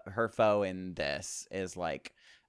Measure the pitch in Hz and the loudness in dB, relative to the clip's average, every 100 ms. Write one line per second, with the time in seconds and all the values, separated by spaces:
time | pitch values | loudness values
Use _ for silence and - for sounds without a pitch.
0 | - 101 113 - 107 104 95 92 92 85 | 0 -2 -2 4 6 6 2 -2 -6 -2
1 | 71 73 - - - 95 92 90 82 69 | -2 -2 -4 -10 -6 -6 -4 -4 -4 -4
2 | - _ - - | -8 _ -20 -20